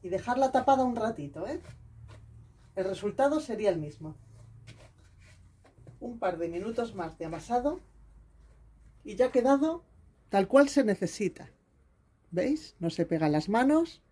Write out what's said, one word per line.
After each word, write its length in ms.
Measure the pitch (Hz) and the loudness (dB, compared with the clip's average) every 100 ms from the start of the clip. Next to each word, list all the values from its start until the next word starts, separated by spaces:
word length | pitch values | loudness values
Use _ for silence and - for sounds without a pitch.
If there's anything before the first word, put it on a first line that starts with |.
y 80 | 185 | -4
dejarla 420 | 185 - 247 269 | -4 -2 0 2
tapada 320 | 262 - 269 | 2 4 4
un 120 | 262 233 | 4 0
ratito, 520 | 220 226 143 143 196 | -4 -4 -10 -10 -8
¿eh? 140 | 339 - - - - - - - - - - - - | -8 -10 -20 -20 -20 -20 -20 -20 -20 -20 -20 -14 -6
El 100 | 190 | -4
resultado 540 | 190 208 202 277 302 | -4 -6 2 2 2
sería 300 | 302 214 208 | -2 -2 0
el 100 | 170 | 0
mismo. 360 | 147 - 156 156 - - - - - - - - - - - - - _ - _ - - | -4 -10 -14 -14 -20 -20 -20 -20 -20 -20 -20 -20 -20 -20 -20 -20 -20 _ -20 _ -20 -14
Un 200 | 240 233 | -12 -6
par 180 | 185 170 | -4 -4
de 120 | 165 | -6
minutos 460 | 170 202 233 233 190 | -6 -6 -4 -6 -6
más 220 | 170 - | -10 -8
de 80 | 160 | -10
amasado 540 | 165 156 240 262 359 - - - - - _ - - - - - - | -10 -2 -2 0 -4 -12 -20 -20 -20 -20 _ -20 -20 -20 -20 -20 -20
y 120 | - 202 | -16 0
ya 120 | 254 | 2
ha 40 | |
quedado 520 | 254 240 277 311 339 - - - _ _ | 4 4 4 2 -2 -10 -20 -20 _ _
tal 180 | 196 190 | 0 4
cual 220 | 269 285 | 6 6
se 140 | 285 | 4
necesita. 680 | 233 196 170 - 196 - - _ _ _ _ _ _ _ _ | 2 0 -2 -2 -4 -4 -20 _ _ _ _ _ _ _ _
¿Veis? 440 | 170 247 302 - _ | -4 0 -2 -4 _
No 100 | 170 | -6
se 160 | 165 165 | -2 0
pega 240 | 165 156 | 2 2
las 200 | 151 156 | 2 2
manos. 520 | 220 262 302 330 - _ | 2 4 4 2 -4 _